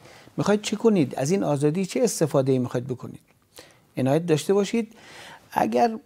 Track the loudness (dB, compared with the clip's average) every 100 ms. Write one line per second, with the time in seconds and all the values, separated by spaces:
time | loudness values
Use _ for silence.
0 | -20 -20 -10 -4 0 0 0 0 2 4
1 | 2 -2 -2 0 0 0 0 0 -2 0
2 | 0 0 0 2 2 0 0 -4 -6 -8
3 | -12 -16 _ _ _ -20 -20 _ _ -4
4 | 0 0 2 0 2 0 2 -2 -4 -10
5 | -20 -20 -20 -20 -8 -2 0 2 2 0